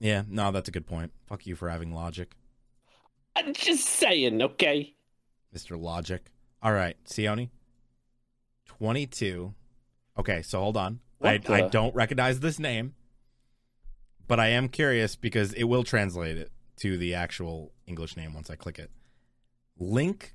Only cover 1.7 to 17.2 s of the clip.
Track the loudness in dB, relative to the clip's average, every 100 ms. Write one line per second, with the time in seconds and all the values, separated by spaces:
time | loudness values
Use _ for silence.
1.7 | -4 -6 -6 -8 -8 -12 -14 -20 _ _
2.7 | _ _ _ _ _ _ -4 -4 -2 2
3.7 | 2 2 4 4 6 4 4 2 4 4
4.7 | 4 -2 _ _ _ _ _ _ -14 -10
5.7 | -8 -6 -6 -4 -8 -8 _ _ _ 2
6.7 | 2 0 -4 -10 -2 0 0 -4 -10 _
7.7 | _ _ _ _ _ _ _ _ _ _
8.7 | -6 -2 0 -2 -2 -2 -2 -8 -12 -20
9.7 | _ _ _ _ -4 0 0 -2 -2 0
10.7 | 0 -2 -6 -14 -2 2 2 4 4 6
11.7 | 4 2 2 2 2 2 2 0 -2 -2
12.7 | -2 -4 -10 _ _ _ _ _ _ _
13.7 | _ -16 -16 -18 _ 0 4 6 4 2
14.7 | 2 2 4 2 0 -2 0 0 0 2
15.7 | 2 2 2 2 -2 -4 -4 -6 -12 -20
16.7 | -6 -2 0 -2 -2